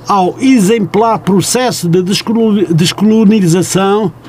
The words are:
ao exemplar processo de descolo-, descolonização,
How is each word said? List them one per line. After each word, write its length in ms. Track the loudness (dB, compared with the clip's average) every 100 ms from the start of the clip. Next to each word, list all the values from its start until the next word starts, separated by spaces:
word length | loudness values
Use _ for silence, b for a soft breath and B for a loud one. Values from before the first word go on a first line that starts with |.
| -2
ao 300 | 0 0 0
exemplar 800 | 2 2 2 0 -2 0 0 0
processo 680 | 0 0 0 -2 -2 -4 -2
de 140 | -2
descolo-, 680 | 0 -4 -2 -2 0 0 0
descolonização, 1400 | 0 0 0 0 2 4 2 2 0 0 0 0 0 -2 -6